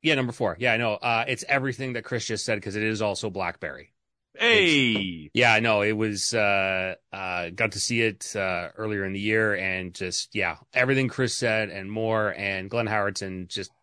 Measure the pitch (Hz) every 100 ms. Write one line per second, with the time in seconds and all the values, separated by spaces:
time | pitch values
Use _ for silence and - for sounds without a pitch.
0 | 156 143 123 117 110 82 123 113 117 104
1 | 123 113 120 127 - 139 135 123 131 120
2 | 113 120 - 107 - 107 98 101 110 110
3 | 107 95 110 95 87 - 82 71 - _
4 | _ _ _ 156 233 220 180 147 127 107
5 | 98 82 73 - 120 110 117 107 104 107
6 | 110 101 - 117 104 98 95 95 92 92
7 | _ 98 95 90 87 92 113 104 - 117
8 | 113 98 - 107 95 87 87 - 110 104
9 | 95 98 104 110 110 98 95 92 90 -
10 | 92 - - 107 90 76 _ 123 127 135
11 | 131 - 127 - 120 110 107 98 95 107
12 | 113 110 104 - 98 95 95 117 113 107
13 | 101 98 98 92 90 - 95 _